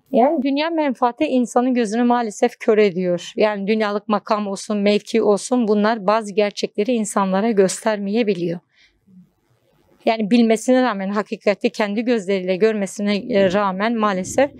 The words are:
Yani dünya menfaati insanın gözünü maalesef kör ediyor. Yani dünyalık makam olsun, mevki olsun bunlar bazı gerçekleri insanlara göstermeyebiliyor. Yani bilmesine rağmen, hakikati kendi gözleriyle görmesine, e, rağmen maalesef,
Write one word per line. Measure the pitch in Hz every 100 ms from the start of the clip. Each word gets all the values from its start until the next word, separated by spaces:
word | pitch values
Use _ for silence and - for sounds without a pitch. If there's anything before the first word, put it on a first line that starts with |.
| -
Yani | 247 269 320
dünya | 277 277 320
menfaati | 330 294 226 247 240 311
insanın | 254 233 254 254
gözünü | 247 220 226
maalesef | 240 240 226 - 240 -
kör | - 208
ediyor. | 208 170 180 175 - 233
Yani | 214 208 196
dünyalık | 220 208 208 214
makam | 208 - 214 208
olsun, | 196 - 208
mevki | 202 208 - 226
olsun | - 196 - 254 214
bunlar | 214 208 233 190
bazı | 220 208
gerçekleri | 185 208 - - - 208
insanlara | 240 208 214 190 190 226
göstermeyebiliyor. | 202 190 - 220 208 196 220 208 180 170 170 _ _ _ _ _ - - _ _ _ _ _ _ _ 233
Yani | 226 202
bilmesine | 240 226 220 - 254
rağmen, | 254 196 190
hakikati | 208 196 196 - 190 240
kendi | - 208 202
gözleriyle | 233 233 180 196 185 185
görmesine, | 220 214 196 - 202 202
e, | - 202 190
rağmen | 196 202 185 220 233
maalesef, | 214 185 185 - 277 262